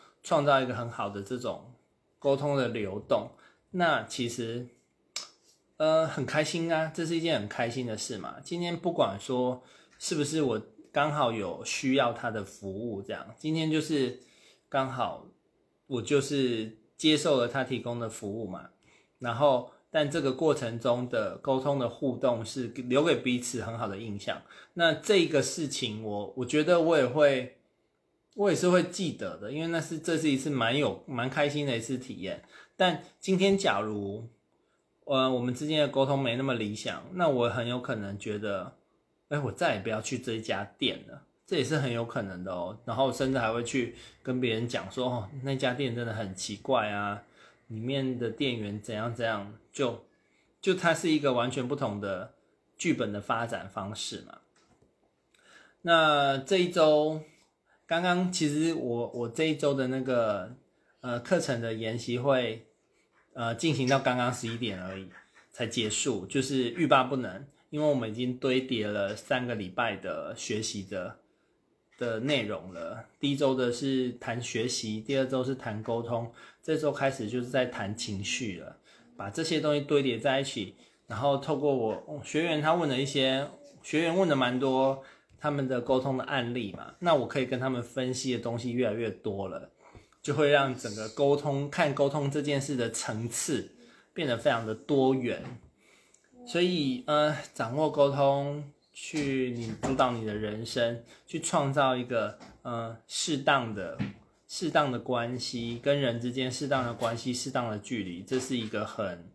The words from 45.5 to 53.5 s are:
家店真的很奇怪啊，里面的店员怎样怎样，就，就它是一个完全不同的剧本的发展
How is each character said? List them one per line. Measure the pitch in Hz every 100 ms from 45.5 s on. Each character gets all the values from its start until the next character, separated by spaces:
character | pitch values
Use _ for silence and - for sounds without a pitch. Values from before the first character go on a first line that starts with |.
| 135
家 | 135
店 | 123 135
真 | 117 117
的 |
很 | 107 101
奇 | 92 - 101
怪 | - 123 107
啊， | 101 101 104 - _ - _ -
里 | 110
面 | 120 139 131 120
的 | 120
店 | - 139 117
员 | 104 107
怎 | -
样 | 107 117
怎 | 113 113
样， | 107 101 110 _
就， | - 127 110 - _ _ _ _ _
就 | -
它 | 180 170
是 | 160 170
一 | 156
个 | 139
完 | 120 123
全 | 139 123
不 | 135
同 | 123 101
的 | 101 92 - - _ _ _ -
剧 | 135
本 | 120 110
的 | 101
发 | 101 117
展 | 117